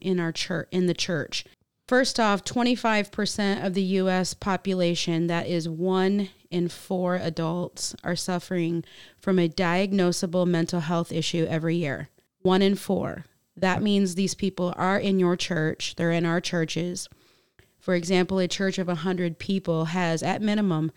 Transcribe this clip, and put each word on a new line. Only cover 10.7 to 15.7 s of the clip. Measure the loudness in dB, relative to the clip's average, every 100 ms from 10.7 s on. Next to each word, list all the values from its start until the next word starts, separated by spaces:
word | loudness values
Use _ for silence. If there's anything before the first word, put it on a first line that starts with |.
| -2
health | 0 -2 -2
issue | -2 -2 -2 0
every | 0 0 -2
year. | -2 -6 -10 _ _ _
One | 2 6
in | 4
four. | 2 0 -2 -2 -6 -14 _ _ -2
That | 0 2
means | 2 2 2
these | 0 -2
people | 0 -4 -2 -4 0
are | 0 2
in | 2 2
your | 2 2
church. | -2 0 -2